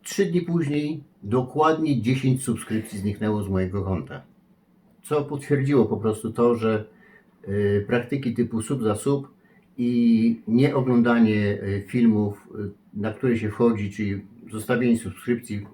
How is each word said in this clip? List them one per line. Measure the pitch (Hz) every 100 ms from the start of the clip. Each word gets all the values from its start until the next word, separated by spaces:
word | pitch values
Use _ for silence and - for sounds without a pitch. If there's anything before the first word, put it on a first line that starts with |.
Trzy | - - 185
dni | 175
później | 170 170 143 147 147 160 - _
dokładnie | 101 123 127 143 156 160 151 123
dziesięć | 107 131 131 123
subskrypcji | - 107 - 110 - 104
zniknęło | 101 101 107 104
z | 95
mojego | 95 92 101
konta. | 95 90 - 135 - _ _ _ _ _ _ _
Co | - 147
potwierdziło | 139 143 - 143 135 139 107
po | 101
prostu | 110 107 110
to, | 113 120
że, | 117 110 107 - _ _ - _ _ -
y, | 101 101 101 101
praktyki | 120 120 135 123
typu | 104 117 113
sub | - 135
za | 110
sub | 104 143 143 139 _ _ _ _ -
i | 120 120 117 113 117 113 -
nieoglądanie, | 117 143 135 127 120 120 117 110 107 101 101
y, | 98 101 98
filmów, | 127 117 107 101 98 - 107
y, | 101 - _ 104
na | 107
które | - 131 117
się | 107
wchodzi, | - 120 104 101
czyli | 101 101 98 - - -
zostawienie | 104 - 117 123 113
subskrypcji | 123 - - 120 - 104 101